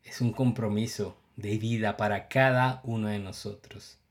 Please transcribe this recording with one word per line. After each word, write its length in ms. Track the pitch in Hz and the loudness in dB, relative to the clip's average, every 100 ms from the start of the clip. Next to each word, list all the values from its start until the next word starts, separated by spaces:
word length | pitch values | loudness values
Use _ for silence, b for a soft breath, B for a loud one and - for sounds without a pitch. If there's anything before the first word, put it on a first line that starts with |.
es 180 | - - | -14 -2
un 120 | 120 | -2
compromiso 880 | 107 127 110 110 104 117 - 98 - _ - | 2 2 2 0 0 -2 -2 -6 -6 _ -10
de 220 | 101 110 | -4 -2
vida 400 | 110 117 107 101 | 0 0 0 2
para 300 | 104 101 - | 0 0 0
cada 540 | 131 131 127 127 127 | 4 4 4 2 0
uno 240 | 120 113 107 | -4 -2 -2
de 120 | 104 | -2
nosotros. 800 | 98 98 104 101 - 101 - - _ | -6 -8 -10 -12 -16 -20 -20 -20 _